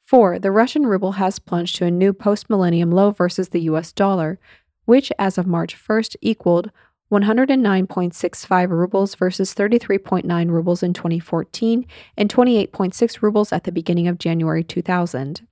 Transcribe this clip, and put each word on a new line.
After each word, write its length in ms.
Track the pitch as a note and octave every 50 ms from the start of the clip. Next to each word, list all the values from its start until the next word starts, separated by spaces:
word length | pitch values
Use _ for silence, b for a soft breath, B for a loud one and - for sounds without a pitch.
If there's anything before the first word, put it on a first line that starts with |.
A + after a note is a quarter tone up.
Four, 380 | _ - - B3+ A3 F#3 F3 F#3
the 120 | F#3+ G3
Russian 360 | F#3+ G#3+ A3+ B3+ - D#4 D4
ruble 260 | B3 G3+ F#3 G3+ F#3+ G3
has 260 | F#3 G3 F#3 G3+ -
plunged 380 | _ - - E3+ F3 F3 -
to 80 | - F3+
a 60 | F3
new 240 | F3 F3 F#3 G3 F#3+
post-millennium 760 | G3 - G#3+ G#3 G#3 - _ A3 G3 F#3 F3 E3+ E3+ F3 E3+
low 200 | E3+ F#3 G3 G#3
versus 400 | G3+ _ F3+ F3+ - - F#3 -
the 100 | - F3
U 160 | E3 D#3+ D#3
S 160 | D#3+ D#3+ D#3+ -
dollar, 460 | - G3+ G3 G3 F#3 D#3+ D#3 F3+ - b b b b b b _ _ _
which 260 | - A#3 C4+ C4+ - - -
as 180 | G3 F#3+ F#3+
of 120 | - F3 F#3
March 260 | E3+ E3+ E3+ E3+ -
first 420 | - - _ G#3+ A3 A3 - - -
equaled 500 | - - A3+ _ - - F3 E3+ F3+ A3 b b b b b b _ _
one 140 | G#3+ G3+ G3+
hundred 280 | G#3 A3 A#3+ C4 C4
and 100 | C4+ C4
nine 280 | B3 G#3 G3 F#3+ F#3 F#3+
point 260 | - - F3+ F3 E3+
six 300 | - - F3+ - - -
five 260 | - F#3+ F#3 F3+ F3+
rubles 460 | F3+ E3 F3 F#3 F#3+ G3 G3 G3 -
versus 360 | - F#3+ F3+ F3+ - F#3+ F#3 -
thirty-three 460 | - G3+ G#3 A3+ A#3 - - - -
point 260 | - - - F3+ -
nine 240 | - F3 E3+ E3+ E3+
rubles 320 | E3+ E3 E3 F3 F3 F3+
in 140 | - F3 F3+
twenty 240 | - - E3 E3 E3
fourteen 680 | E3+ - - E3 D#3+ _ _ - - A3+ A#3 A#3 B3 B B B B B B
and 140 | - G#3 G#3
twenty-eight 420 | - - B3 B3+ A#3+ G#3+ G3 - -
point 220 | - G3 F3+ -
six 260 | - A#3+ A3+ - -
rubles 320 | - G#3+ G#3 G#3+ G#3 - -
at 120 | E3+ -
the 80 | - F3
beginning 340 | F3+ E3 - F3 E3+ E3+
of 100 | F3 F3
January 460 | F3 - E3+ E3 E3 E3 D#3+ D#3+ E3 E3
two 200 | _ - E3+ E3+
thousand. 640 | - F#3 F3+ F3 E3+ - B2+ C3+ C#3 D#3 - - _